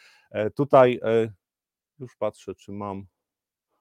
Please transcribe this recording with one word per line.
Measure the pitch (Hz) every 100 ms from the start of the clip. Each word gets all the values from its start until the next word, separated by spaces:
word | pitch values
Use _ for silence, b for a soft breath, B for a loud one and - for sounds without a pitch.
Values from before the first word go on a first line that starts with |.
| b b b
E, | 104 107
tutaj, | - 139 135 127 123
e, | 110 113 113 - _ _ _ _ _ -
już | 123 -
patrzę, | 107 - - 95
czy | -
mam, | 101 101 98 98 _ _ _ _ _ _ _